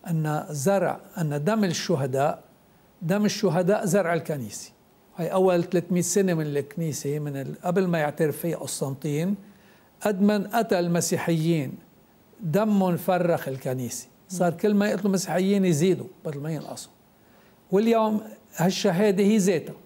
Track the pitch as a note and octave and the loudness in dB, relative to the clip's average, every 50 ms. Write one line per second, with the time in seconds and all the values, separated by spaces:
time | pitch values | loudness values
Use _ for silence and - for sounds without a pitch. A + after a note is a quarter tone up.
0 | - F#3+ E3 D#3+ D#3 D#3 D3+ D3+ - - D#3 C#3+ C3 F#3 G3 G3 F3+ C#3+ - - | -4 -2 -2 -2 0 0 -2 -2 -4 -6 -8 -2 0 2 2 2 2 0 -2 -6
1 | - - - F#3+ E3 D3+ C#3+ D3 D3 F#3+ A3 A3 G3+ F3+ C3+ - - - F3 C#3+ | -10 -14 -6 -4 -4 -2 -2 -2 0 0 2 2 2 0 0 -4 -2 -2 0 0
2 | C#3 C3 B2+ C3+ C#3 D#3+ F3+ - - _ _ _ _ _ _ _ _ _ _ _ | 0 -2 0 2 2 0 0 -4 -12 _ _ _ _ _ _ _ _ _ _ _
3 | F#3 D#3+ F#3+ G#3 G#3 G3+ G3+ - - F#3+ D3+ F3+ F#3 F3 G#3 G#3 - F#3 D#3 G3+ | -2 -2 0 2 2 0 0 2 0 2 2 2 2 2 2 2 2 2 2 2
4 | F3+ E3 E3+ E3 E3 - D#3 C#3 A#2 G#2 - - - - _ _ _ _ _ _ | 2 2 0 -2 -2 -4 -6 -6 -8 -10 -12 -14 -16 -18 _ _ _ _ _ _
5 | _ _ _ - E3 E3 - F#3+ F#3+ F#3 F3+ F3 E3+ F3 - F3 E3+ - F3+ F3 | _ _ _ -8 -6 -2 2 4 4 4 4 4 0 2 0 -2 0 0 0 0
6 | E3+ - - G#3 G3 F#3 E3+ D#3+ D#3 D3 C#3+ C#3+ C#3 - - E3+ E3 D#3 C3 - | 0 2 2 2 2 2 2 0 -2 -2 -2 -4 -4 -4 -6 -6 -4 -4 -4 -4
7 | - C#3 C#3+ D3+ D3 D3 C#3 C#3 C3+ C#3 - - - F3+ F3 G3 F#3+ F3+ E3+ E3 | -4 -4 -4 -4 -4 -6 -6 -6 -8 -8 -10 -6 -4 -2 0 0 2 2 0 0
8 | D3+ D3 C#3+ - E3 D3+ C#3+ - - E3+ D#3 - - C3+ - - D#3 C3+ C#3 C3+ | 0 -2 0 0 0 0 0 -2 -4 -4 -4 -4 -8 -10 -6 -6 -6 -6 -6 -6
9 | - D#3 C#3+ D3 E3 F#3+ G#3 - - - - - _ - - _ _ _ _ _ | -4 -4 -2 -2 -2 -2 -4 -6 -8 -20 -20 -20 _ -20 -20 _ _ _ _ _
10 | - G#3 G#3+ F#3 G3+ G3+ G#3+ G#3 F#3 G#3 - A#3 A3 A#3 G#3 F3+ F3 F3 F3 E3+ | -2 -2 0 2 2 4 4 2 -2 0 -2 -2 0 2 2 0 2 2 0 0
11 | - - F#3 D3+ - - E3 D#3+ D#3 E3 E3+ D#3 C3+ - - - - _ _ _ | 0 0 -2 -2 0 0 0 0 2 2 2 0 0 -4 -8 -14 -18 _ _ _
12 | _ _ _ _ _ _ - - G#3+ D#3+ D3 G3 A3 G#3+ G#3 G3 F#3+ F#3 F3 - | _ _ _ _ _ _ -18 -8 -6 -2 0 0 2 2 2 2 2 2 0 0
13 | - - F#3 F3 F3 E3+ E3 C#3+ - C#3 C3 C3 - C#3 B2+ C3 B2 A#2+ - - | 0 0 0 2 2 2 0 0 -2 -6 -10 -6 -6 -6 -4 -4 -6 -6 -8 -10
14 | - - _ _ _ _ F#3 F3 F#3 F3 E3 E3+ - G#3+ G#3 G3+ G3+ G#3+ G#3 G3 | -14 -16 _ _ _ _ -4 0 0 0 0 0 0 2 2 2 2 2 0 -2
15 | G#3 G#3 F#3+ F#3+ - - D#3+ F3 F#3+ F#3+ G3+ G3+ F#3+ F3+ E3 C#3 E3+ F#3+ F#3+ - | 0 0 0 0 -2 -2 -2 0 2 2 2 2 4 2 2 4 4 2 2 0
16 | - - - - - E3 C#3+ C#3 C#3 D#3 D#3+ D3 - - C3 - - - _ _ | -2 -14 -16 -12 -10 -10 -10 -8 -8 -8 -8 -8 -8 -10 -14 -14 -14 -20 _ _
17 | _ _ _ _ _ _ _ _ _ _ _ _ _ _ F3+ G3 A3+ A3+ A3+ A3+ | _ _ _ _ _ _ _ _ _ _ _ _ _ _ 2 2 4 4 4 4
18 | A3 G#3+ G#3+ G#3 - - - - _ _ - - D#3+ F#3 F#3 - - G3+ E3+ F3 | 2 2 0 -2 -4 -8 -18 -20 _ _ -4 0 0 0 0 2 0 2 2 4
19 | G#3+ G#3+ G3 F3+ G3+ G3 A3 A3 F3+ G3 F#3 D3+ - - - - - | 2 2 4 4 4 4 4 4 4 4 2 0 -2 -6 -16 -18 -20